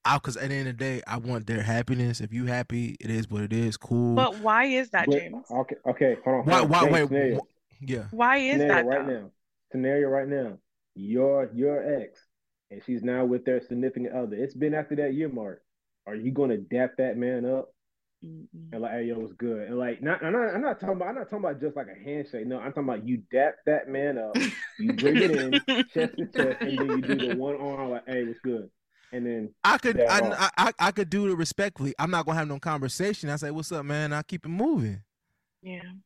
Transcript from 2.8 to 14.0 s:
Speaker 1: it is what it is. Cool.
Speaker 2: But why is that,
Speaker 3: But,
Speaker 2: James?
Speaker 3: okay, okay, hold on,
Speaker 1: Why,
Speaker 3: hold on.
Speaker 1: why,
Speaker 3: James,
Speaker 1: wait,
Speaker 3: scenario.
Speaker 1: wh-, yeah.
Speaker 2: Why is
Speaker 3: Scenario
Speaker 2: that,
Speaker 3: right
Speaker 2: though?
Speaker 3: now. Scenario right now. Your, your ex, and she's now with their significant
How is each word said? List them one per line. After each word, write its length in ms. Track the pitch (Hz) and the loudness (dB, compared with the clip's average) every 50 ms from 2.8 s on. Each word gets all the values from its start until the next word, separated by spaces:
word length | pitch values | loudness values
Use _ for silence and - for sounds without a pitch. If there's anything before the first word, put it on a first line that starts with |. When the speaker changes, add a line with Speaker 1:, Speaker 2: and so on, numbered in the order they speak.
| 120 117 110 - | -4 -4 -6 -8
Speaker 1:
it 100 | - 110 | -4 -4
is 180 | 113 113 113 110 | -2 -2 -2 -2
what 140 | 107 104 | -4 -4
it 100 | 104 104 | -2 0
is. 240 | 110 113 117 113 107 | 0 0 0 0 -2
Cool. 380 | - - - 120 120 120 120 117 | -6 -4 0 2 4 4 4 6
Speaker 2:
But 240 | - 262 240 196 214 | 6 4 4 2 0
why 280 | 208 220 214 226 262 | 2 4 6 6 6
is 240 | 277 262 254 262 226 | 4 2 0 0 2
that, 160 | - 185 165 | 2 2 4
Speaker 3:
But, 120 | 143 143 147 | 4 4 2
Speaker 2:
James? 260 | 170 - 214 247 262 - | 2 -4 -12 -14 -10 -4
Speaker 3:
okay, 260 | 120 131 131 - - - _ | -2 -2 -2 -2 -6 -4 _
okay, 320 | 131 123 - 143 131 117 - | -2 2 4 4 4 4 2
hold 140 | - 127 131 | 2 2 2
on, 80 | 127 117 | 2 4
Speaker 1:
Why, 60 | 147 175 175 | 6 6 6
Speaker 3:
hold 40 | |
on. 60 | - 147 | 6 6
Speaker 1:
why, 100 | 160 175 165 | 6 6 6
Speaker 3:
James, 80 | 143 | 8
Speaker 1:
wait, 160 | 160 160 147 139 | 6 6 4 4
Speaker 3:
scenario. 280 | 135 143 139 127 113 - | 2 2 4 2 2 0
Speaker 1:
wh-, 520 | - _ _ _ _ _ _ _ 139 131 | -4 _ _ _ _ _ _ _ -6 -4
yeah. 140 | 131 117 110 104 | -4 -4 -4 -8
Speaker 2:
Why 240 | 226 220 240 247 269 | 0 2 4 4 6
is 160 | 285 262 262 285 285 | 4 4 2 2 4
Speaker 3:
Scenario 140 | 294 294 285 | 4 4 4
Speaker 2:
that, 120 | 277 247 | 4 4
Speaker 3:
right 200 | 247 269 285 277 277 | 2 0 0 0 -2
Speaker 2:
though? 40 | |
Speaker 3:
now. 180 | 254 226 101 92 _ _ _ _ _ _ _ _ | -4 -4 -6 -14 _ _ _ _ _ _ _ _
Scenario 360 | - 131 127 135 139 143 143 135 | -4 -2 0 2 2 2 2 2
right 200 | 135 139 135 139 | 2 0 0 -2
now. 300 | 143 139 127 110 95 - _ _ _ _ _ _ _ | -2 -4 -4 -4 -8 -12 _ _ _ _ _ _ _
Your, 560 | 92 98 104 113 123 131 139 139 139 131 - | -12 -6 -2 2 4 4 4 4 2 0 -2
your 480 | 113 120 131 143 147 139 - 147 147 131 | -2 0 0 2 2 0 0 -2 -2 -2
ex, 180 | 104 - _ _ _ _ _ _ _ _ _ _ _ _ | -4 -8 _ _ _ _ _ _ _ _ _ _ _ _
and 100 | 101 101 - | -18 -14 -6
she's 160 | - 123 113 | -6 -4 -2
now 220 | 104 123 123 127 127 | -2 -2 0 2 2
with 200 | 123 123 123 123 | 2 0 0 2
their 160 | 131 127 123 | 0 0 0
significant 520 | - - 123 120 127 131 - 123 | 0 -4 -4 -2 -2 -2 -2 -2